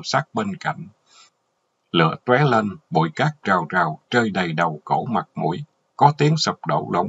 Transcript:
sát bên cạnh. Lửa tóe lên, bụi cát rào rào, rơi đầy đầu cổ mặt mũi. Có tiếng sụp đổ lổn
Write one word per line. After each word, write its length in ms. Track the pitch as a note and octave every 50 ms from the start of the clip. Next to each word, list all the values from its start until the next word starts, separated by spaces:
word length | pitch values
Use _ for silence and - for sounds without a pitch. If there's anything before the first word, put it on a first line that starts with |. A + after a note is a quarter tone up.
| -
sát 200 | - - C3 - _
bên 240 | - - G#2+ G3+ F3+
cạnh. 300 | - - - - - - - - _ _ _ _ - - _ _ _ _ _ _ _ _ _ _ _ _ _
Lửa 220 | - E3+ D#3+ D#3+ - - -
tóe 200 | B2 B2 C3+ D3+
lên, 320 | C3+ A#2+ A2 G#3+ G2+ F2+ - _ -
bụi 200 | - D#3 D#3+ - -
cát 140 | - D3+ D#3 D#3 _
rào 240 | - G2+ F#2+ F2+ E2 D2
rào, 320 | F#2 F#2 - D#2+ - - _ -
rơi 200 | - B2 A2+ G#2+
đầy 220 | F#2 F#2+ F2+ E2+
đầu 280 | D#2 E2 E2+ E2 D#2 C#2 -
cổ 200 | - C#2+ - -
mặt 240 | - A2 F2 - _ -
mũi. 300 | E2 D#2+ D#2+ F2 - D3 _ _ _ _ _ _
Có 160 | - - D3 D3+ -
tiếng 180 | D3 D3+ E3
sụp 300 | D3+ - G2+ - - -
đổ 220 | - - - - -
lổn 160 | - F2 F#2+